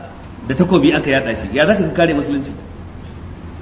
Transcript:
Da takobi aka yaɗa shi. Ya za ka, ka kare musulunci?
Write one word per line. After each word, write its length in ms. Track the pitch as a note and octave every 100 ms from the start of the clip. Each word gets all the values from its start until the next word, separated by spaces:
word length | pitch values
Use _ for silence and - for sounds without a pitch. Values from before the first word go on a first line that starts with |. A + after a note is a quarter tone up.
| - - - - -
Da 60 | C3
takobi 380 | F3 F#3 C#3
aka 160 | - D3
yaɗa 240 | C3+ A#2 G#2+
shi. 120 | G2+ B2
Ya 100 | E3
za 80 | G3+
ka, 80 |
ka 100 | D#3+ D#3+
kare 180 | E3
musulunci? 380 | D3 C3+ C#3+ A2+ - - - - - - - - - - -